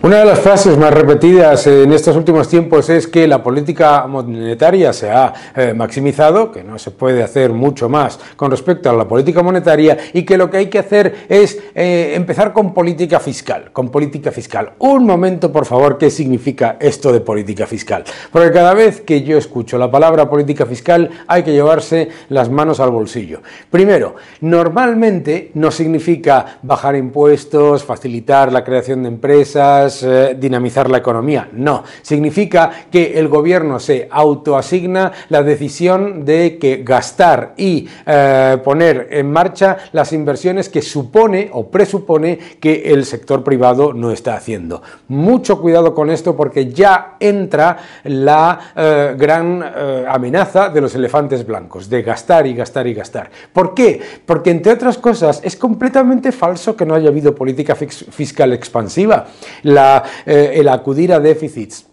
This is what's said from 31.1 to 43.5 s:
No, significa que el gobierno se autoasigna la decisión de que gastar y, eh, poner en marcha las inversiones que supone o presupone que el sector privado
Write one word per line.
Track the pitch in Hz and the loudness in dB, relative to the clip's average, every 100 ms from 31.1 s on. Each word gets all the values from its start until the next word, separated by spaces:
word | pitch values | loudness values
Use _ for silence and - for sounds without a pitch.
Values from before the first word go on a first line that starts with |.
| 113 131 143 104 | -4 -2 -4 -6
No, | 107 143 131 - - | -6 -2 -4 -6 -20
significa | - 151 151 151 208 180 165 - - | -6 -2 -2 -2 0 2 0 -4 -2
que | 180 165 160 | 0 0 0
el | 156 | 0
gobierno | 147 156 180 156 127 | 0 2 0 0 -6
se | - 131 - | -2 -4 -2
autoasigna | 143 151 143 - 139 135 180 180 185 190 185 - | 0 0 0 -2 -2 -2 -4 -2 -2 -4 -6 -2
la | 160 | 0
decisión | 147 147 147 - 175 185 202 185 143 | 0 -2 -4 -4 0 0 -2 -6 -2
de | 160 170 165 | 0 0 0
que | 139 131 | -2 -2
gastar | 123 127 - - 175 135 117 - | 0 -2 -2 2 2 2 -2 -6
y, | 196 160 - - - | -2 -2 -6 -16 -2
eh, | 147 139 135 131 131 | 2 2 2 2 0
poner | 131 147 170 135 120 | 0 2 2 2 -4
en | 147 139 | -6 -2
marcha | 151 180 - 190 190 - | 0 0 0 0 0 -6
las | 156 135 | -4 -2
inversiones | 160 147 131 180 185 - | -4 -4 -4 -4 -4 -4
que | 156 | -6
supone | 143 151 120 214 196 185 202 | -6 -8 -2 2 2 0 -4
o | 127 113 | -8 -6
presupone | 185 196 202 - 160 160 165 - - | -2 -2 -2 -2 -2 0 -6 -10 -4
que | 156 156 - | -2 0 2
el | 143 131 | 0 0
sector | 117 - 135 | -8 -4 -4
privado | 127 | 0